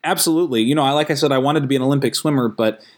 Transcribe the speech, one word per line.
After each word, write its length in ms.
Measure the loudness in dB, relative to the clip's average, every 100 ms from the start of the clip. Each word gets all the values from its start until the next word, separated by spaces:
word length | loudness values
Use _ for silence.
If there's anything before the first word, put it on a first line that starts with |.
absolutely. 580 | -2 -2 0 0 0 0
You 140 | 2 2
know, 80 |
I, 80 | 2
like 180 | 0 -2
I 60 | 0
said, 160 | 2
I 80 | 2
wanted 220 | 2 0
to 60 | 0
be 80 | 0
an 60 |
Olympic 320 | 0 0 0
swimmer, 340 | -2 -2 0 -2
but 360 | 0 -2 -4 -20